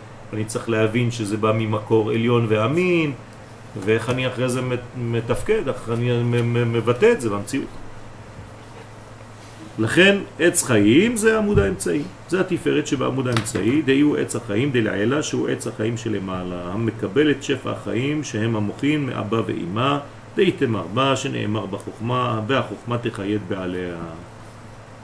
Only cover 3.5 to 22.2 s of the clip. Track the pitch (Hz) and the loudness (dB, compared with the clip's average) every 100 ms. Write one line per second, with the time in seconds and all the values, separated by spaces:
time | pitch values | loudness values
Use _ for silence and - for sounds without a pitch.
3.5 | - - 107 98 113 117 127 131 110 127 | -18 -14 -4 0 2 0 -2 -2 0 0
4.5 | 123 127 123 - 127 117 117 117 - - | 0 -2 -4 -6 -6 -2 0 0 0 2
5.5 | 220 143 123 - 117 120 120 120 120 117 | 0 0 -4 -2 0 2 2 2 2 2
6.5 | 120 120 117 107 120 220 233 113 101 - | 2 2 2 2 6 6 6 2 -2 -2
7.5 | 139 - - - - - - - - - | -4 -4 -8 -14 -14 -16 -16 -18 -16 -16
8.5 | - - - - - - - - - - | -18 -18 -18 -18 -18 -18 -18 -18 -18 -18
9.5 | - - - 110 135 190 202 - - 165 | -18 -8 -2 2 6 6 6 0 2 2
10.5 | 170 - 110 104 131 226 240 220 220 208 | 4 4 6 8 8 6 4 2 4 4
11.5 | 208 196 185 - 147 143 - - 180 185 | 4 2 0 -2 -2 -4 -10 -4 -2 0
12.5 | 175 147 139 147 139 127 127 127 113 107 | 0 0 0 0 0 0 0 0 0 -2
13.5 | 95 101 143 131 135 147 143 139 120 110 | 0 2 2 4 4 4 2 0 -4 -2
14.5 | 101 143 123 110 95 107 143 151 123 104 | 0 2 2 0 0 0 0 -2 -2 -2
15.5 | 131 123 117 110 117 117 104 95 92 90 | -2 -4 -4 -2 -2 -2 -4 -4 -6 -6
16.5 | 90 87 98 113 110 - 95 151 135 - | -6 -6 -2 -2 -2 0 2 4 2 0
17.5 | 131 - 113 101 104 135 151 147 110 113 | -4 -4 -6 -4 -2 -2 -2 -4 -2 0
18.5 | 110 104 - 139 151 135 - 104 113 107 | 0 -2 0 0 2 0 -4 -2 0 0
19.5 | - 85 104 135 143 - - - - 190 | -2 -4 0 0 0 -4 -14 -4 2 2
20.5 | - 135 104 85 107 135 127 139 123 107 | 4 2 0 -2 2 2 2 -2 -4 -2
21.5 | 107 101 98 - - 113 123 | -2 -4 -6 -8 -8 -4 -2